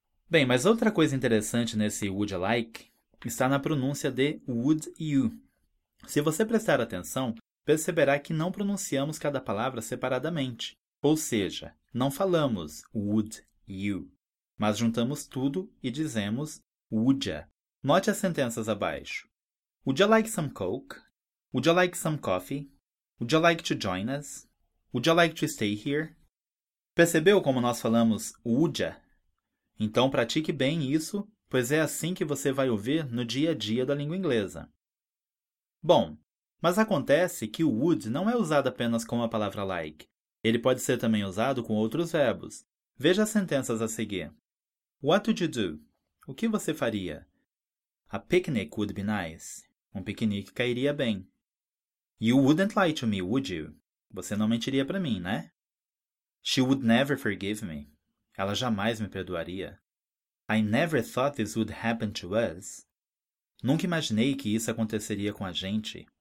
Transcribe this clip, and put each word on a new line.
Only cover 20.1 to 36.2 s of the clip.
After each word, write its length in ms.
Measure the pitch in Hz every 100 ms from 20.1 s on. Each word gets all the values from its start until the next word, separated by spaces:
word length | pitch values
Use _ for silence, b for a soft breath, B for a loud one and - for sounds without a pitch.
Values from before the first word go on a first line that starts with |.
| 220 220
some 200 | - 147
Coke? 460 | - 92 - - - _ _ _ _ _
Would 140 | 131 147
you 80 | 175
like 220 | 180 -
some 200 | 165 151
coffee? 540 | - 92 - - 143 _ _ _ _ -
Would 140 | 117
you 80 | 156
like 220 | 170 170
to 120 | - 151
join 300 | 104 92 110
us? 380 | 143 147 - - _ _ _ _
Would 140 | 131 165
you 80 | 170
like 200 | 165 -
to 120 | -
stay 280 | - 104 104
here?" 400 | 143 143 156 - _ _ _ _ _ _ _ -
Percebeu 460 | 170 170 160 202
como 200 | 147 127
nós 200 | 120 117
falamos 520 | 117 117 113 104 - -
"would 380 | 120 120 160 131
ya"? 180 | 85 - _ _ _ _ _ _ _ -
Então 300 | 107 120 135
pratique 420 | 135 117 160 156
bem 400 | 147 131 165 131
isso, 360 | 156 156 202 - _ -
pois 220 | 131 120
é 100 | 156
assim 320 | 147 - 160
que 100 | 180 156
você 260 | 139 143
vai 180 | 135 135
ouvir 360 | 107 107 156 143
no 200 | 117 117
dia 260 | 123 160
a 40 | 151
dia 300 | 107 117 131
da 100 | 143
língua 220 | 147 185
inglesa. 520 | 175 117 98 76 76 _ _ _ _ _ _ _ _ _ _ _
Bom, 340 | 156 156 82 78